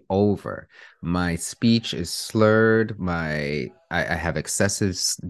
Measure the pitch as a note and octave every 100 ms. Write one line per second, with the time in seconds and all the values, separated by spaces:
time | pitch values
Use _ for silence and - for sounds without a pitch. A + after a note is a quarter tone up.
0 | - F#2+ G#2 F#2+ - - - - - _
1 | D#2 F2 F2 E2+ - - A#2 A#2 - -
2 | F2 - - A2 G#2+ A2 A2+ A2 A2 G#2
3 | F#2 E2+ D#2+ D2+ C#2+ D2 B1+ - - F2
4 | - E2 E2 D#2+ - - G2+ - G2+ F2+
5 | - - F2